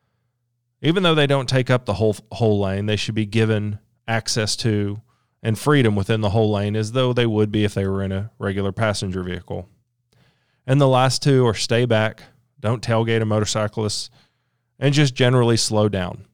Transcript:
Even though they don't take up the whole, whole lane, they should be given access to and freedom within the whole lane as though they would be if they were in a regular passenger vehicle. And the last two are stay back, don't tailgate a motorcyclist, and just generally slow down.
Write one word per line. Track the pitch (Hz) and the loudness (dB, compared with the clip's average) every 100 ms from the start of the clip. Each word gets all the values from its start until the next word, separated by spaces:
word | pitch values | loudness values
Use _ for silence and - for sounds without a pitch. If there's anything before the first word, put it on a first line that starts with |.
| _ _ _ _ _ _ _ _ | _ _ _ _ _ _ _ _
Even | 135 185 | -2 2
though | 175 | 2
they | 156 139 | 4 2
don't | 139 120 | 2 0
take | 131 127 | 0 2
up | 123 - | 0 0
the | |
whole, | 92 110 101 - | -2 0 -2 -8
whole | - 113 104 | -2 0 2
lane, | 98 98 104 | 0 -2 -2
they | 104 | -2
should | - | -2
be | 110 104 | -4 -2
given | 113 110 107 104 104 _ _ - | 0 2 0 -2 -8 _ _ -6
access | 113 - 120 107 - | -4 -2 -4 -2 -2
to | 117 104 101 104 - _ _ _ | -2 -2 -2 -8 -14 _ _ _
and | 113 107 | -4 -2
freedom | 143 147 113 104 | 2 4 4 2
within | 95 113 | 0 0
the | 107 | 0
whole | 113 107 | 2 2
lane | 101 104 107 | 0 -2 -4
as | 107 | -4
though | 127 127 | -2 0
they | 123 117 | 0 0
would | 107 104 | 2 0
be | 107 | 0
if | 104 | 0
they | 98 98 | -2 -4
were | 98 | -2
in | 98 | -4
a | 98 110 - | -6 -8 -8
regular | 101 98 98 | -6 -4 -4
passenger | 95 110 101 98 92 | -2 -2 -2 -6 -6
vehicle. | 90 90 - 95 90 _ _ _ _ _ _ _ _ _ - | -8 -10 -10 -12 -12 _ _ _ _ _ _ _ _ _ 0
And | 139 | 2
the | 135 | 4
last | 127 131 - | 4 2 0
two | 147 131 123 | 2 4 4
are | |
stay | - - 117 | 0 0 0
back, | 123 110 110 - - _ _ _ | 2 2 0 -4 -18 _ _ _
don't | 104 120 | -4 -4
tailgate | 117 113 113 113 | -2 0 0 0
a | 110 | 0
motorcyclist, | 107 101 107 104 - 107 - - _ _ _ _ _ _ - | 0 -2 -2 -4 -4 -4 -6 -10 _ _ _ _ _ _ -4
and | 135 | 0
just | 143 143 | 2 2
generally | 127 123 127 117 113 | 2 2 4 4 2
slow | - 107 107 | 0 2 2
down. | 98 90 - - | 0 -6 -8 -18